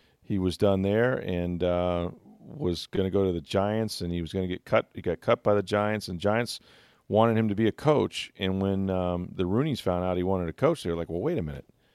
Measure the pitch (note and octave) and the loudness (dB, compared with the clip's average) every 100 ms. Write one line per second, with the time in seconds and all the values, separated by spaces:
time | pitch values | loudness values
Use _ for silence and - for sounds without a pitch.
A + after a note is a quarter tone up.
0 | _ _ - G2+ F#2 E2 G2+ G2 F#2+ G#2+ | _ _ -6 -2 0 2 2 2 2 2
1 | B2 C3 F#2+ F2 F2 F2 F2+ F2 F2+ F2 | 2 0 -2 -2 -2 -2 0 0 0 0
2 | F2 - - - - C#3 C#3+ E2 - G2+ | -4 -8 -20 -20 -16 -4 -4 -4 -4 -2
3 | F#2+ G2 F#2+ F2 - G2 G2+ A2 A2 - | 2 2 2 0 -2 0 0 0 -2 -4
4 | F2 F2 E2 F#2+ F#2 F2+ - A2+ - - | -4 -4 -4 -4 -4 -6 0 0 0 -6
5 | F2+ E2 - A#2+ A2 G#2 F#2 G#2 G#2 G#2+ | -4 -2 0 0 2 2 2 0 0 -2
6 | - F2+ G2 A2 A#2+ - - - - _ | -6 -2 0 0 -2 -8 -16 -20 -20 _
7 | - G2+ A#2 A2 A2 G2+ A2 - D3+ C#3+ | 0 4 6 4 2 2 2 2 2 4
8 | F#2+ - - - F#2+ F#2+ G2 G2 F#2+ F#2 | 2 -4 -10 -4 -2 0 0 0 0 0
9 | F2+ F2 F2+ - F2+ G#2+ D#3 A2+ - F2+ | 0 -2 -4 -4 0 0 0 -2 -2 0
10 | F#2 F2+ F2+ F#2+ E2+ - D3 E3+ F2+ E2+ | 0 0 0 -2 -2 0 0 0 -4 -4
11 | E2 E2+ C3 D#3+ D#2 C#2 - _ _ | -4 -4 -2 -4 -4 -8 -14 _ _